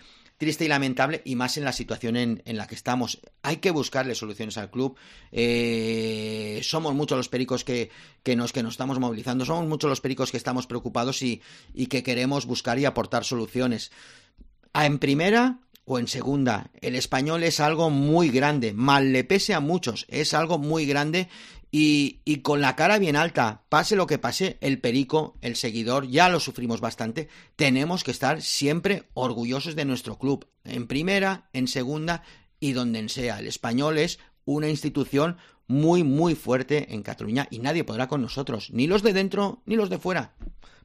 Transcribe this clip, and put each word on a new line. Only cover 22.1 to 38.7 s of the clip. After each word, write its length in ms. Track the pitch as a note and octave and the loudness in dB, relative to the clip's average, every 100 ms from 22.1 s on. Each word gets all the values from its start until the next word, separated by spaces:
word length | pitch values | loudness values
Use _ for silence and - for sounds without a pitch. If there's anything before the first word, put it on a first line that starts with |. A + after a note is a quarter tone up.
| - | -2
y 140 | - C#3+ | -2 -2
con 220 | D3 C#3+ | 2 2
la 160 | C#3 - | 2 4
cara 220 | E3+ G#3+ | 4 4
bien 180 | F3+ C#3+ | 4 2
alta, 460 | E3 D3+ A2+ G#2+ - | 2 2 0 -2 0
pase 280 | D3 E3+ G3+ | 2 4 2
lo 100 | E3+ | 2
que 120 | C#3 | 0
pase, 400 | B2+ - F#3+ - | -2 -2 -2 -2
el 200 | C#3+ C#3 | -2 0
perico, 560 | B2 B2+ C3 D#3 D3+ - | 2 0 2 0 0 -6
el 160 | B2 A2+ | -8 -4
seguidor, 520 | A#2+ A2+ A2+ C3+ C3+ | -4 -4 -2 -2 0
ya 200 | C3+ F3+ | 4 6
lo 120 | E3+ | 4
sufrimos 400 | C3 A#2+ A#2+ A2+ | -2 -6 -4 -2
bastante, 480 | A2+ - A2+ A2+ - - - - | -4 -4 -6 -6 -10 -14 -20 0
tenemos 480 | C#3+ C3 D#3 F3+ | 4 4 2 -2
que 60 | - | -4
estar 320 | A2+ C3 D#3 | -2 0 0
siempre 640 | - - C#3 E3 F#3+ F#3+ - | -2 0 0 0 0 -2 -4
orgullosos 640 | - B2+ A#2 A#2+ C3+ D#3+ D#3 | -4 -4 -2 -2 -4 -4 -4
de 80 | |
nuestro 340 | C#3 B2 A#2 G2+ | -2 -4 -6 -6
club, 300 | C3 C3+ - _ | -2 -2 -6 _
en 220 | - B2 A#2+ | -10 -8 -4
primera, 640 | C3 F3 G3 F#3+ F#3+ _ | -2 0 2 2 -2 _
en 160 | C3 B2+ | -4 -2
segunda 540 | C#3 B2+ D3+ D#3+ E3+ - - _ - | -2 -2 -4 -2 -4 -6 -20 _ -6
y 120 | C#3+ | -2
donde 360 | B2+ B2 A2+ G#2+ | 0 0 -2 -4
sea. 300 | - A#2+ G#2 | -4 -4 -4
El 80 | G#2+ | -8
español 520 | - A#2 A#2+ D3+ D#3 | -6 -2 0 0 2
es 200 | E3+ - - _ | 0 -2 -14 _
una 240 | - D3 D3+ | -4 -2 0
institución 720 | D3 D3+ C#3+ B2+ C#3 D#3+ F3 - _ - | -2 -2 -2 0 2 2 0 -12 _ 0
muy, 340 | C3+ D#3+ F3+ | 4 6 6
muy 320 | D3+ C#3+ F3 | 6 4 2
fuerte 580 | D3 A2+ B2+ C3 D3 - | 0 0 0 2 0 -2
en 100 | A2 | -8
Cataluña 440 | G2+ - G#2+ B2 C#3 | -8 -8 -4 -2 -2
y 100 | A2+ | -4
nadie 240 | C3 E3 | -2 -2
podrá 240 | - A2 C3 | -2 -4 -2
con 120 | D3 | -2
nosotros, 500 | A2+ C#3 C3+ A#2 - | -4 -6 -6 -6 -6